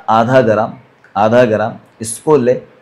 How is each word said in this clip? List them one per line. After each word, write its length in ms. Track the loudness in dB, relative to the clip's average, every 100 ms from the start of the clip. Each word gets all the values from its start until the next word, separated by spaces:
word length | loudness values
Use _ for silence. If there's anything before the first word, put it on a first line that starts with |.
| -2
आधा 320 | 0 2 2
ग्राम, 320 | 2 0 -4 -10 _ _ _ -2
आधा 280 | 2 2 2
ग्राम 280 | 0 -4 -10 _ -16
इसको 360 | -14 -8 0 0
ले 240 | 0 -2 -6 _